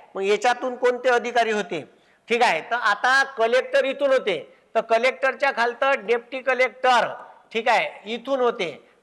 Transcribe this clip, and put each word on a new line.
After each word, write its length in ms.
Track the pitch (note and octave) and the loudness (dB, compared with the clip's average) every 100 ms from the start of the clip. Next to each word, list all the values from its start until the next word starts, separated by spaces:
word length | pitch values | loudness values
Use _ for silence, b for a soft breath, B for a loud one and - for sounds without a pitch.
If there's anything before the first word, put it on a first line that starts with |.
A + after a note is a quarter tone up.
| B F#3 | B -6
मग 60 | |
याच्यातून 540 | G3 G#3 B3 A#3+ B3+ B3 | -2 0 0 0 -4 -2
कोणते 340 | B3 B3 B3+ | 0 0 0
अधिकारी 420 | A#3+ A#3 A#3 A3+ | 0 0 0 0
होते? 380 | G#3+ G3+ E3+ B2 _ b b - | -2 -4 -8 -10 _ b b -4
ठीक 140 | A#3 | 2
आहे, 180 | A3 E3 | 2 2
तर 140 | D3+ A#3+ | -2 -2
आता 480 | A3 G3+ B3 C4+ | 0 0 2 2
कलेक्टर 600 | C4+ - A3+ B3 B3 C#4 C4 | 0 0 2 2 2 0 0
इथून 260 | C4+ C#4+ | 0 2
होते, 460 | C4 G#3 E3 - b b A#3 | 2 0 -4 -8 b b -4
तर 60 | |
कलेक्टरच्या 680 | A3 A3+ B3 B3 C4 B3+ C#4 | 0 2 2 0 -2 0 -2
खालतं 400 | B3 A#3+ A#3 C4+ C4+ | 0 -2 0 0 0
डेप्टी 420 | G3+ A#3+ A#3 C4 | 0 -2 -4 -6
कलेक्टर, 760 | B3+ B3 B3+ - B3+ A#3+ E3+ A#2+ - - _ | -2 0 -2 0 2 2 2 -6 -16 -20 _
ठीक 140 | A3 A#3 | -4 0
आहे, 460 | G#3+ D#3 - G3 | 2 0 -6 -10
इथून 260 | A#3 A#3 C4+ | -10 -4 0
होते. 480 | A#3+ A#3 F3 B2+ b b | 0 0 -6 -8 b b